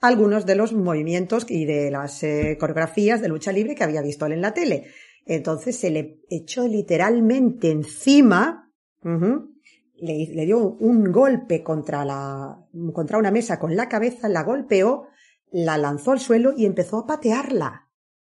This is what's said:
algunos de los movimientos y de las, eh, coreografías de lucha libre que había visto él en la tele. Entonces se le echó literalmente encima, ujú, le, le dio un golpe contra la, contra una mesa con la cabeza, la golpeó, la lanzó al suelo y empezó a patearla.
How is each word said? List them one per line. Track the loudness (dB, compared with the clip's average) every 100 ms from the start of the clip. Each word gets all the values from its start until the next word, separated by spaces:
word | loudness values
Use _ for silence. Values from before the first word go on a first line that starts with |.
algunos | 2 4 4 2 2
de | 2
los | 2
movimientos | 0 0 0 0 -2 -2 -4 -2
y | -2 0
de | 0 -2
las, | -4 -8 -6
eh, | -2 0 -2 -2
coreografías | -2 -2 -2 0 2 2
de | -2
lucha | -4 -2
libre | -2 -2 -2
que |
había | -2 -2
visto | -4 -4 -4
él |
en | -2
la | -2
tele. | -2 -2 -2 -6 -20 -20 _ -6
Entonces | -4 -4 -6 -6 -4
se | -2
le | -2 -6 -14 _
echó | -10 -8 -4 -2
literalmente | -2 0 0 2 4 4 4 2 2 0
encima, | 0 -4 -2 6 8 8 6 2 -4 _ _ _ _
ujú, | -4 0 2 0 -6 _ _ _ _ -10
le, | -6 -4 -4
le | -2 0
dio | 2
un | 0 0 4 4 4
golpe | 4 4 2 -2 -2
contra | -2 -4 -4 -4
la, | -4 -6 -8 -10 -12 -16 _ -10 -8
contra | -6 -2 0
una | 2
mesa | 0 -2 -4
con | -2 -2
la | -2
cabeza, | -2 -2 -2 -4
la | -2
golpeó, | -2 -4 0 2 2 0 -6 _ _ _ _
la | -4 -2 0
lanzó | -2 -2 0
al | 0
suelo | 2 2 4 2
y | 0
empezó | 0 -2 -4
a | -4
patearla. | -2 0 0 -2 -2 -4 -8 _ _ _ _